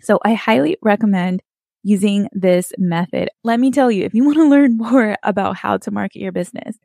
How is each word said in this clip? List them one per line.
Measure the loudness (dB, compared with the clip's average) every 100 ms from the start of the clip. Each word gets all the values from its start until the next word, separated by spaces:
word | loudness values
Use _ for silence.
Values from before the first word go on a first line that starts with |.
So | 0 0
I | 2
highly | -2 0 0 0 -2
recommend | -2 0 0 0 0 -4 _ _ _ _
using | -2 0 2 0 -4
this | -2 0 0 0 -4
method. | -2 -2 -2 -4 -6 -6
Let | -4 0
me | 0
tell | 2 2
you, | 0
if | -2
you | 0
wanna | 2 4 4
learn | 6 4 2
<laughs> |
more | 0 2 2 -2
about | -4 -2 -4 -4
how | -4 -4
to | -4
market | -6 -6 -8
your | -8
business | -6 -8 -10 -14 -18